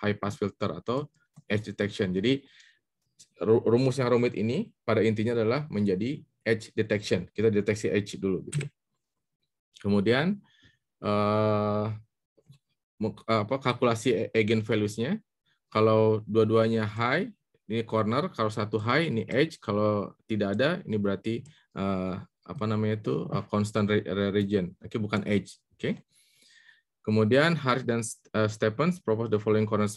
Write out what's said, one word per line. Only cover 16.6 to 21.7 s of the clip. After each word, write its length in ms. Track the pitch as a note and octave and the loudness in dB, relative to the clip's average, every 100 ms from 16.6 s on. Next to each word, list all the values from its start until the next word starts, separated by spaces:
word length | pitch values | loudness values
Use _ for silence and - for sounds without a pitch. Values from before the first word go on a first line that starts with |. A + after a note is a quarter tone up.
| A2+ A2+ G#2+ | 2 0 -2
high, 420 | G#2+ A#2+ D3+ A#3+ - _ _ - | -2 -2 -2 -4 -10 _ _ -6
ini 140 | A2+ G#2+ | -6 -2
corner. 460 | A2 G#2 B2+ F3+ | 0 0 0 -2
Kalau 160 | - A2 | -2 -2
satu 320 | G#2+ G#2+ A2 | -2 -2 -2
high, 300 | A2 C#3 D#3+ | 0 0 0
ini 160 | A2+ - | -2 0
edge. 320 | A#2+ D#3+ - | 0 0 -2
Kalau 540 | - G#2 G#2 G#2 F#2 - - | -4 0 2 0 -4 -10 -6
tidak 320 | A2 G2 G#2 | -2 -2 0
ada, 120 | C#3+ F3+ - | -2 -2 -4
ini 100 | G#2+ | -2
berarti, 460 | G2+ F#2+ A2 A#2 - _ _ | -2 -2 -4 -8 -10 _ _